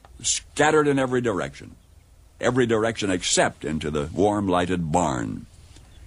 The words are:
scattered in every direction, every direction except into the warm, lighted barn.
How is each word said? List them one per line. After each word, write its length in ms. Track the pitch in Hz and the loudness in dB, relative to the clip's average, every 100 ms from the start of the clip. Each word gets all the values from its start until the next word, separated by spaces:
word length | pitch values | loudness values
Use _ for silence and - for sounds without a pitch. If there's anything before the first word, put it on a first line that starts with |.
| - - | -20 -10
scattered 680 | - - - - 147 151 147 | -6 -6 -6 0 4 4 4
in 120 | 139 | 2
every 220 | 131 127 | 2 0
direction, 540 | 120 90 71 - - - _ - _ - - - | 0 -2 -4 -8 -20 -20 _ -20 _ -20 -20 -4
every 280 | 113 127 120 | 0 2 2
direction 420 | 113 110 113 101 | 2 0 -2 -2
except 560 | 92 - - 143 - 73 | -2 0 2 0 0 -6
into 240 | 78 76 | -4 -4
the 200 | 73 71 | -4 -4
warm, 340 | 78 104 104 98 | 0 2 2 0
lighted 440 | 87 87 92 80 | 0 0 -2 0
barn. 560 | 87 82 64 55 52 - - - - - - | 0 0 -2 -4 -8 -14 -20 -20 -20 -20 -20